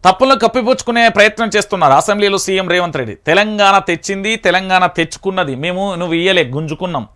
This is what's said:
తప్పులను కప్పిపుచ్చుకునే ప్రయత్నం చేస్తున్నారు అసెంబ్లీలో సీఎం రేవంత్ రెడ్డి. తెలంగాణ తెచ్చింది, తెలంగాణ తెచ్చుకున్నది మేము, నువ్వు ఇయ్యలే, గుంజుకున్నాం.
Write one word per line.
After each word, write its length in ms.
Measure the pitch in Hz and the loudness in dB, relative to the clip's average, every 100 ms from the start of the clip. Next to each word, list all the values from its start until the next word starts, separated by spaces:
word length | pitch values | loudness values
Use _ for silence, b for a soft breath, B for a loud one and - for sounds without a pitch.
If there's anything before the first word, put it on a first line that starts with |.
తప్పులను 340 | 180 185 262 269 | 2 2 2 2
కప్పిపుచ్చుకునే 680 | 233 254 226 262 - 233 233 | 2 0 0 -2 0 2 2
ప్రయత్నం 420 | - 214 214 226 202 | 4 2 2 -2 -2
చేస్తున్నారు 360 | 196 190 151 | -2 0 4
అసెంబ్లీలో 460 | 139 - 208 202 196 | 4 2 0 0 0
సీఎం 300 | - 190 185 | -2 -2 0
రేవంత్ 280 | 180 175 147 | -2 0 -4
రెడ్డి. 180 | 117 | -6
తెలంగాణ 640 | - - 175 214 214 196 196 | -6 0 2 2 2 4 4
తెచ్చింది, 580 | - 165 - 196 202 226 | 0 -6 -4 -6 -4 -2
తెలంగాణ 500 | 190 180 190 185 180 | 0 0 0 0 2
తెచ్చుకున్నది 680 | 175 165 - 196 185 156 | -2 -4 -4 -6 -4 -4
మేము, 400 | 127 165 180 202 | -4 -6 -4 -4
నువ్వు 200 | 175 175 | -4 -4
ఇయ్యలే, 300 | 165 180 185 | 0 2 0
గుంజుకున్నాం. 600 | 131 135 156 156 185 151 104 | 0 -4 -8 -8 -6 -8 -10